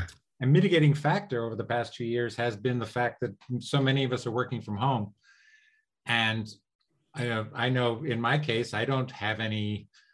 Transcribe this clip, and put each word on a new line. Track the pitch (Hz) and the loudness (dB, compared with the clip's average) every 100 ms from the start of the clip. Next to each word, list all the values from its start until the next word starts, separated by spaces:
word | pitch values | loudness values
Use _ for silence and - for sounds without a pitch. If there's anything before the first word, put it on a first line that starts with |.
| - - _ - | -8 -10 _ -2
a | 127 | 4
mitigating | 160 190 170 151 | 6 6 6 6
factor | 143 147 190 - 120 | 4 2 0 -2 -4
over | 117 110 | -4 -4
the | |
past | 101 120 117 | -4 -2 -4
two | - | -6
years | 117 117 120 110 | -4 -2 -2 -2
has | 120 107 | -2 -2
been | 120 123 | -2 -2
the | 110 | -2
fact | 120 120 - | -2 -2 -2
that | 120 98 - 123 | -6 -8 -8 -6
so | - 143 | -2 2
many | 135 139 | 2 2
of | 131 | 2
us | 123 - | -2 -2
are | |
working | 113 120 120 | -2 -2 -4
from | 107 101 | -6 -2
home. | 127 123 104 - _ _ _ - _ _ _ _ - | 0 0 -2 -10 _ _ _ -20 _ _ _ _ -2
And | 117 113 110 107 - _ _ _ _ _ | 2 2 0 -4 -10 _ _ _ _ _
I, | - 123 | -6 -2
uh, | 113 107 | -2 -4
I | 127 123 | -2 0
know | 127 123 113 | 2 2 0
in | 156 117 | -2 0
my | 117 147 | 2 2
case, | 147 113 117 | 2 0 0
I | 104 | -2
don't | 120 135 131 | 0 0 -2
have | - 104 110 | -4 -2 -2
any, | 110 107 104 104 - _ _ | -2 -2 -2 -4 -6 _ _